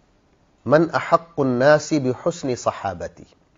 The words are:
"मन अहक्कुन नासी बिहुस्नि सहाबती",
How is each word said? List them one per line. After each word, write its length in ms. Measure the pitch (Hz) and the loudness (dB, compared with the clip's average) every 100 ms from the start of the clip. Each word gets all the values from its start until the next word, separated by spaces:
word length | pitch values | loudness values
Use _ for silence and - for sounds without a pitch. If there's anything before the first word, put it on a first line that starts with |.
| _ _ _ _ _ _ 113 | _ _ _ _ _ _ 0
"मन 200 | 151 165 | 2 2
अहक्कुन 580 | 131 - 170 - - 131 | -2 0 -2 0 -2 -2
नासी 540 | 123 139 151 - 156 | 2 4 4 2 -2
बिहुस्नि 560 | 127 117 175 165 135 120 | -2 -2 -4 -4 -6 -4
सहाबती", 680 | 110 - 98 87 85 - - _ _ | -4 -4 -8 -8 -12 -14 -20 _ _